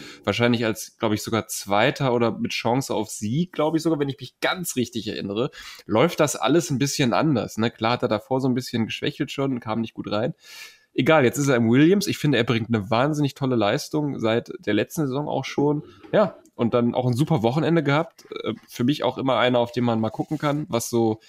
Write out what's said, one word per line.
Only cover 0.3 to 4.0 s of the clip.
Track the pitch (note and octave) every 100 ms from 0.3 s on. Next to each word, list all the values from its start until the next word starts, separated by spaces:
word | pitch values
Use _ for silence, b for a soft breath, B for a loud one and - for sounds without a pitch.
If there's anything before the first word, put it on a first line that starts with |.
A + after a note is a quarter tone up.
| G2 A#2+ A#2 A2+
als, | G2+ - _
glaub | A2+
ich, | G#2+
sogar | - A2 -
Zweiter | - G2+ G2+ B2+ C#3+ C3+
oder | A#2+ A2+ G2+
mit | A#2
Chance | - A2+ B2+ -
auf | G2+ G#2+
Sieg, | - G#2+ C#3 F3+
glaub | - D#3 D#3+
ich |
sogar, | D#3+
wenn | D3+